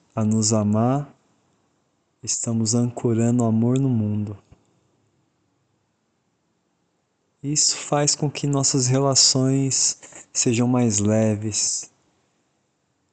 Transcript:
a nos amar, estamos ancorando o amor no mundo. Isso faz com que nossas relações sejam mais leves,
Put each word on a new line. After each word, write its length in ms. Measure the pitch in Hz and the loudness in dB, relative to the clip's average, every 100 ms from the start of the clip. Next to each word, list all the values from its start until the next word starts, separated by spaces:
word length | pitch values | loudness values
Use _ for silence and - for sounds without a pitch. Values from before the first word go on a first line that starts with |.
| _ | _
a 100 | 113 | -4
nos 280 | 107 110 107 | 0 0 0
amar, 600 | 110 104 110 117 139 139 - _ _ _ _ _ _ _ _ _ _ | 0 2 2 0 -2 -6 -16 _ _ _ _ _ _ _ _ _ _
estamos 500 | 110 - 120 113 110 | -8 -6 -4 -2 0
ancorando 680 | 120 120 - 123 113 117 123 | 0 -2 -2 0 2 2 2
o 40 | 117 | 2
amor 340 | 110 117 131 | 2 2 2
no 80 | 135 | 0
mundo. 500 | 117 107 104 104 101 _ - _ _ _ _ _ _ _ _ _ _ _ _ _ _ _ _ _ _ _ _ _ _ _ _ _ _ _ _ | 0 -2 -4 -6 -10 _ -20 _ _ _ _ _ _ _ _ _ _ _ _ _ _ _ _ _ _ _ _ _ _ _ _ _ _ _ _
Isso 340 | 139 151 - - | -6 0 0 -2
faz 380 | - 147 147 | -2 0 0
com 160 | - 147 | 0 -2
que 160 | - 143 | -4 -2
nossas 400 | 139 135 139 123 | 0 0 0 2
relações 1120 | 131 139 131 - 131 131 135 135 - - - - - - | 2 2 4 2 2 2 2 0 -2 -4 -6 -14 -20 -10
sejam 360 | - 131 113 123 | -4 0 0 2
mais 320 | 127 120 101 | 2 2 0
leves, 920 | 104 110 110 101 110 101 - - - _ _ _ _ _ _ _ _ _ _ _ _ | 2 2 2 0 -4 -4 -4 -6 -10 _ _ _ _ _ _ _ _ _ _ _ _